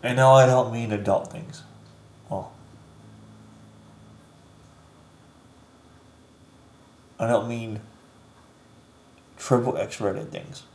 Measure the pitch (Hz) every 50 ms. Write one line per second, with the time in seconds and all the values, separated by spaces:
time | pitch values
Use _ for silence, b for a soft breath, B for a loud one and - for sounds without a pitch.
0 | - 123 123 127 131 131 135 135 131 127 127 127 127 110 113 117 117 110 107 104
1 | 101 101 98 - - - - - - - - - - - - - - - - -
2 | - - - - - - 98 98 - - - - - - - - - - - -
3 | - - - - - - - - - - - - - - - - - - - -
4 | - - - - - - - - - - - - - - - - - - - -
5 | - - - - - - - - _ - - - - - - - - - - -
6 | - - - - - - - _ - - - - - - - - - - - -
7 | - - - - 113 113 120 110 107 120 117 117 113 110 107 107 - - - -
8 | - - - - - - - - - - - - - - - - - _ _ -
9 | _ - - - - _ - - - - 127 123 120 131 - - 98 95 - -
10 | 110 101 95 101 - - - - - - - - - - -